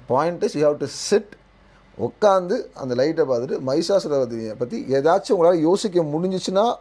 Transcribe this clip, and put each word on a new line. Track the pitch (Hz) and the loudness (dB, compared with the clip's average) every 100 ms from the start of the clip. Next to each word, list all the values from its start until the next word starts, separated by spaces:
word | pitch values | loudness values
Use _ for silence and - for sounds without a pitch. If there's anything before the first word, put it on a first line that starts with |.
| - | -2
point | 127 160 175 | 0 0 -2
is | 135 | -4
you | 143 151 | 0 0
have | 147 143 | 0 -4
to | - - | -8 0
sit, | 208 - - _ _ _ _ _ - | 0 0 -12 _ _ _ _ _ -8
உட்காந்து | 110 - 208 190 180 233 - | -8 0 2 4 2 -4 -6
அந்த | - 131 | -10 -4
லைட்டை | 123 143 165 | 0 0 0
பார்த்துட்டு | 139 120 135 220 131 | 0 0 -2 -4 -2
மைசாசுரவர்தினியை | 147 170 196 160 143 123 117 110 107 | -2 2 0 0 0 -2 -4 -8 -6
பத்தி | 123 233 - | -6 -6 -2
ஏதாச்சும் | 135 151 196 - 190 | 2 4 2 2 2
உங்களால | 170 180 | 4 4
யோசிக்க | 156 196 220 175 | 2 2 0 0
முடிஞ்சிச்சுன்னா | 151 151 185 185 - 185 233 - | 0 -2 -2 -4 -2 0 0 -2